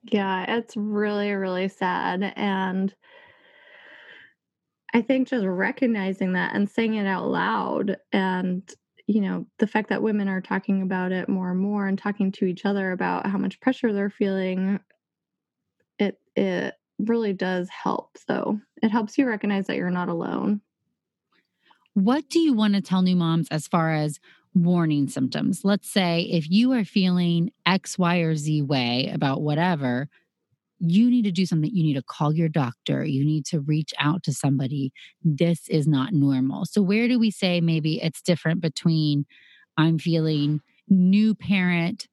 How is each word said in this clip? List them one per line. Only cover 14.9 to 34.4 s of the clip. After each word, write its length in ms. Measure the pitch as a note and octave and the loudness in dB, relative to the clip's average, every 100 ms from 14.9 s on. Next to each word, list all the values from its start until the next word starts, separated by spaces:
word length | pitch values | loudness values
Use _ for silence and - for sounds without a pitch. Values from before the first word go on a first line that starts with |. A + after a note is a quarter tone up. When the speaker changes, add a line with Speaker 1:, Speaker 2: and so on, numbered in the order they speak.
| _ _ _ _ _ _ _ _ _ _ - | _ _ _ _ _ _ _ _ _ _ -4
Speaker 1:
it, 200 | G3+ - _ - | -4 -4 _ -2
it 400 | G3 F3 C3+ - _ - | 0 -2 -6 -10 _ -6
really 340 | G#3+ A#3 G#3+ | -2 0 -2
does 360 | F#3 F#3 F#3 F3+ | -2 -2 -4 -6
help. 480 | - - - - - | -6 -6 -6 -8 -12
So 420 | - - - G#3+ _ - | -4 -4 -2 -4 _ -4
it 80 | A3+ | 0
helps 260 | A3+ G#3+ - | 0 -2 0
you 80 | C4 | 0
recognize 400 | G#3+ G3+ G3 F#3+ | 0 -2 -2 -2
that 100 | - | -4
you're 120 | F3+ | -2
not 180 | F3+ F3 | -2 -4
alone. 520 | E3+ - - - G#3 _ _ _ _ _ _ _ _ _ _ _ _ _ | -4 -4 -2 -2 -2 _ _ _ _ _ _ _ _ _ _ _ _ _
Speaker 2:
What 360 | G3+ G3 C#4+ - | 0 2 2 0
do 100 | E4+ | 2
you 140 | D#4+ | 2
wanna 280 | A3 G#3+ G3+ | 4 2 2
tell 200 | - F#3 | 0 2
new 140 | F#3 F3+ | 4 2
moms 320 | E3 E3 D#3 | 2 0 0
as 180 | D#3 - | -4 -2
far 260 | F3+ D#3+ | 0 2
as 260 | D#3 D3+ D3 _ _ _ | 0 -2 -6 _ _ _
warning 540 | F#3+ F3 F3 E3 D3 C#3 | 0 2 2 2 0 0
symptoms? 560 | C#3 C3+ - - F#3+ | -2 -4 -2 -2 -2
Let's 260 | G3 G3+ - | 0 0 0
say 320 | G3+ F3 E3+ | -2 0 0
if 260 | - E3+ D3+ | 0 -2 2
you 220 | G3 B3+ | 2 2
are 120 | B3+ F#3+ | 0 0
feeling 680 | G#3 F#3 F3+ F3 E3+ E3+ _ E3+ | 0 2 2 2 2 -2 _ -2
X, 320 | F#3+ - - | -2 -2 -2
Y, 200 | F3 F3 | 0 2
or 180 | D#3+ D#3 | 0 -2
Z 260 | D3+ D3+ | 0 0
way 460 | C#3 C#3 A#2+ B2 - | 0 0 0 -2 -2
about 280 | - D3 C3+ | -2 -2 0
whatever, 680 | D3+ D3 F3+ E3 C3 B2 D3 _ _ _ _ _ _ _ | 0 0 0 0 -2 -2 -6 _ _ _ _ _ _ _
you 300 | E3+ F#3 A#3+ | 2 4 4
need 140 | B3 | 4
to 80 | G#3 | 2
do 140 | F3 F#3 | 0 0
something. 260 | D#3+ D3+ | 0 0
You 100 | F3+ | 2
need 120 | D#3+ C#3 | 2 0
to 80 | |
call 320 | - - D3+ D#3 | -4 -2 0 2
your 140 | E3 | 0
doctor. 560 | D#3 C3 - - C#3 C#3+ | 0 -2 -4 -4 -2 0
You 200 | C3+ D3 | 0 2
need 200 | D#3 - | 0 -2
to 140 | D#3+ | -4
reach 320 | C#3 D3+ D#3 - | 0 -2 -2 -2
out 240 | D3 D#3 | -2 0
to 100 | - | -2
somebody. 600 | C3+ | -2